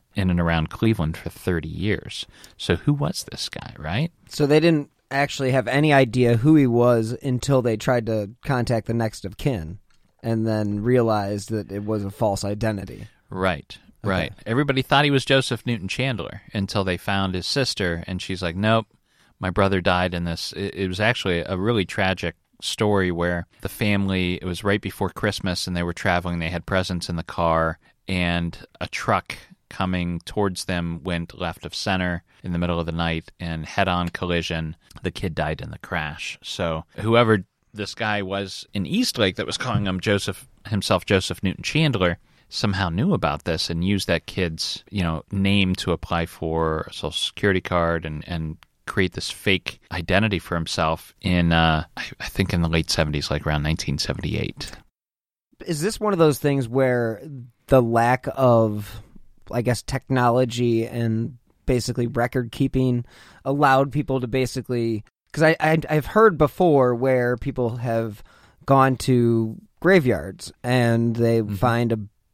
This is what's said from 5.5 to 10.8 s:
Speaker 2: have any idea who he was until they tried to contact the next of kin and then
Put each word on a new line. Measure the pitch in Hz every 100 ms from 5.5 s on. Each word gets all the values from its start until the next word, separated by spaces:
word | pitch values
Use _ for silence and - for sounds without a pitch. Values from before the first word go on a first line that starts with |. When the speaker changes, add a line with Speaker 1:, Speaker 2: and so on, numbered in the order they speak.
Speaker 2:
have | 131 107
any | 135 151
idea | 143 127 123 120 117
who | 139 156
he | 135
was | 117 120 120 110 120
until | 139 123 - 135
they | 120 110
tried | - 123 113
to | 110 101 117
contact | - 131 113 117 -
the |
next | 117 110 -
of | 95 -
kin | 147 113 78 95 - _ _ _
and | 120 113 110
then | 107 104 104